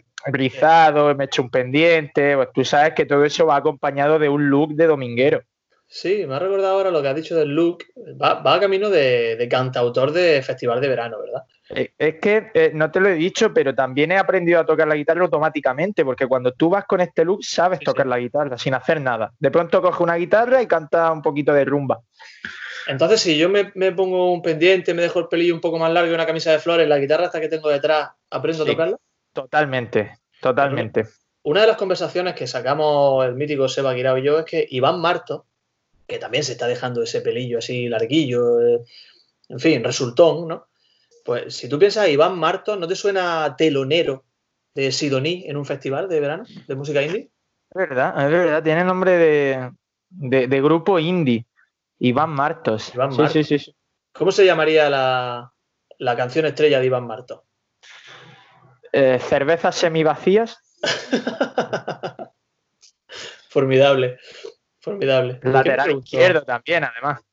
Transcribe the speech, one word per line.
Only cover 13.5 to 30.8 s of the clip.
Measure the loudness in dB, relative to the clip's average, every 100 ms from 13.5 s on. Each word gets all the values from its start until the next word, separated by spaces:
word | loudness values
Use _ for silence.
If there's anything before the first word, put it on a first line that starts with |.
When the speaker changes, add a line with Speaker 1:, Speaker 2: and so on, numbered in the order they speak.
Speaker 1:
pero | 2 0
también | 0 -2 0 0
he | 2
aprendido | 2 0 2 2
a | 2
tocar | 2 2
la | 0
guitarra | 0 0
automáticamente, | 0 0 -2 -2 -4 -2 -2 -2 -2
porque | -2 0
cuando | 0 -2
tú | 0 0
vas | 0 0
con | -2
este | 0 0 0
look | -2
sabes | -4 0 0 0
Speaker 2:
Sí, | -2
Speaker 1:
tocar | -2 0
Speaker 2:
sí. |
Speaker 1:
la | -2
guitarra | -2 -4 -4 -6
sin | -4 -2
hacer | -2 -2
nada. | -2 -4 -6 -4
De | 0
pronto | 0 2 2
coges | 2 0
una | 0 -2
guitarra | 2 2 4 2
y | 2
canta | -2 0 0 2
un | 0
poquito | -2 -2 2
de | 2 2
rumba. | 0 -2 -6 _ _ -20 -18 -18 -16 -16 -12 -8
Speaker 2:
Entonces, | -2 2 2
si | 2 2
yo | 2
me, | 2 -2
me | -2 -2
pongo | 0 0 0 0
un | 0
pendiente, | -2 2 2 2 0
me | -2
dejo | 0 -2
el | -2
pelillo | 0 0 0
un |
poco | -2 -2
más | 0
largo | 2 0
y |
una | 0 -2
camisa | -2 0
de | 0
flores, | 2 2 2
la | 2
guitarra | 2 0 0
esta | -4
que | -6
tengo | -4 -2
detrás, | 0 0 0 -2 -12 _
¿aprendo | -6 -4 -2
Speaker 1:
Sí. | -2
Speaker 2:
a |
tocarla? | -2 -2 -4 _ _ _
Speaker 1:
Totalmente, | -14 -4 0 0 -2 -2 -2 -2 -8 _ _
totalmente. | 0 2 0 0